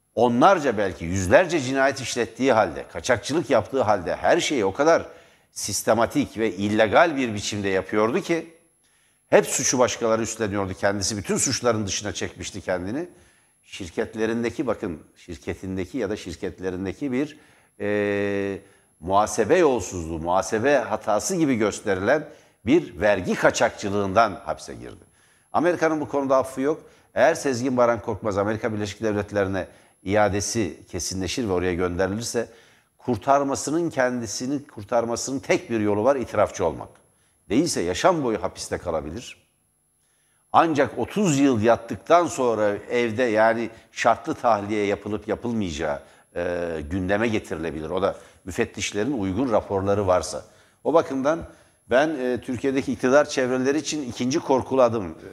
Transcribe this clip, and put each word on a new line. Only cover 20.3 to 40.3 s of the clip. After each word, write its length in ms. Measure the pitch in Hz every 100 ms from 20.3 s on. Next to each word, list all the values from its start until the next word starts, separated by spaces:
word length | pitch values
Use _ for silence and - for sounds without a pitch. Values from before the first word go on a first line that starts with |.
| 92 - 110 131 139
hatası 600 | 101 104 - 104 - 185
gibi 200 | 147 113
gösterilen 720 | 104 - 104 92 104 156 - - _ _ 104
bir 360 | 170 - 76
vergi 340 | 104 98 165 220
kaçakçılığından 960 | 151 - 117 - 101 101 98 101 110
hapse 420 | 90 80 76 -
girdi. 320 | 60 58 52 _ _ _ _ _
Amerika'nın 480 | 104 160 160 160 156
bu 80 | -
konuda 280 | 143 135 131
affı 240 | 123 131
yok. 200 | 139 160 - _ _
Eğer 200 | 101 139
Sezgin 440 | 160 143 120 135 123
Baran 240 | 117 110
Korkmaz 360 | 117 101 110 98
Amerika 360 | 101 107 117
Birleşik 280 | 107 104 -
Devletleri'ne 680 | 110 104 101 101 95 95 82 - _ _
iadesi 760 | 92 104 104 101 - 117 87 - -
kesinleşir 580 | 90 - 95 92 - 110
ve 20 |
oraya 220 | 90 92
gönderilirse 720 | 87 90 87 95 107 120 120 113 - _ _ _ _
kurtarmasının, 920 | - 113 - 139 139 127 139 165 165
kendisini 800 | 135 127 123 110 - 127 143 -
kurtarmasının 720 | - 101 117 117 117 - 135
tek 300 | - 180 -
bir 100 | 113
yolu 240 | 104 101
var, 120 | 120 139
itirafçı 500 | 107 107 92 - 85
olmak. 240 | 62 52 _ _ _ _ _ -
Değilse 320 | 113 170 123
yaşam 420 | 87 90 175 165
boyu 200 | 123 101
hapiste 340 | 90 - - 87
kalabilir. 720 | 90 80 71 101 - - _ _ _ _ _ _ _ _ _